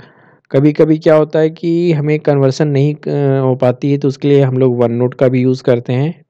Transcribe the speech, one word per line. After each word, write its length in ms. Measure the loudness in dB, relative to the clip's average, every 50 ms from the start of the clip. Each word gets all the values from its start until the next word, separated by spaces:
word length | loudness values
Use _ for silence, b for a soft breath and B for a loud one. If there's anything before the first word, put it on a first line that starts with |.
| b b b b b b b b b -4
कभी-कभी 460 | -2 0 2 2 2 2 2 2 0
क्या 180 | 0 2 2 2
होता 240 | 2 2 0 0 0
है 100 | -2 -2
कि 420 | -2 -4 -4 -2 -2 0 0 0
हमें 280 | -2 -2 -2 -2 -2 -2
conversion 480 | -2 0 0 2 0 0 0 0 -2
नहीं, 280 | -2 0 0 0 -2 -2
अ, 460 | -4 -6 -6 -4 -2 0 0 0 0
हो 140 | 0 -2 0
पाती 360 | 0 0 -2 -2 -2 -2 -2
है, 60 | -2
तो 100 | 0 -2
उसके 200 | -4 -4 -2 0
लिए 140 | 2 2 4
हम 160 | 2 2 0
लोग 220 | 0 0 0 2 0
OneNote 360 | 0 0 0 -2 -2 -4 -2
का 120 | 0 0
भी 140 | 0 0 0
यूज़ 220 | 0 0 -2 -2 -2
करते 300 | -2 -2 -2 -2 -4 -4
हैं, 320 | -2 -2 -4 -6 _ _ _